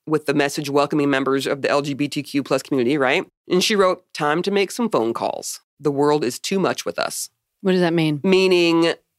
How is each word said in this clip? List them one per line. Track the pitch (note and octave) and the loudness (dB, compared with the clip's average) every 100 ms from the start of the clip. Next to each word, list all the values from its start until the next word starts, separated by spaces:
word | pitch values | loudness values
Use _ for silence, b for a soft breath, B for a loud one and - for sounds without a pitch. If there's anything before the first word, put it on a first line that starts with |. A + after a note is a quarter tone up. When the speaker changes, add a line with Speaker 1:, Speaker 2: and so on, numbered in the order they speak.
| - | -4
Speaker 1:
with | D#3 - | -2 0
the | |
message | C#3+ C#3+ D#3+ C#3+ | 0 0 -2 -2
welcoming | C#3+ C#3+ D3+ C#3+ | 0 0 0 0
members | C3+ C3+ C3+ C3 | 0 0 0 0
of | C#3 | -2
the | - | 0
L | C#3+ | 0
G | D3+ | -2
B | B2+ C#3+ | -4 -4
T | D3 | -4
Q | C3+ C#3+ | -4 -6
plus | B2+ C3+ | -2 -4
community, | - C3+ A#2 D3+ | -2 0 0 2
right? | C3 D#3+ - _ - | 2 0 -4 _ -2
And | F3+ | 0
she | - G#3 | 2 2
wrote, | F#3 F3+ _ | 2 0 _
"Time | - D3 D#3+ | -4 0 0
to | F#3+ | 0
make | G3+ F#3+ | 0 -2
some | - A#3 | -2 0
phone | C3 A2+ | 0 0
calls. | A2+ G2 - - - _ _ | -2 -4 -4 -10 -12 _ _
The | D3 | -4
world | C#3 D3 D3+ | 2 2 2
is | B2 - | 0 -4
too | - G3 | -4 0
much | D3 - - | 0 -2 -6
with | - | -4
us." | - - - _ _ _ | -4 -4 -12 _ _ _
Speaker 2:
What | G3 | 0
does | F3+ | 2
that | F3 | 2
mean? | E3+ D#3 D3 | 2 0 0
Speaker 1:
Meaning, | G3 F#3 F#3+ F3+ E3+ E3 E3+ - _ | 2 4 4 4 4 4 2 -2 _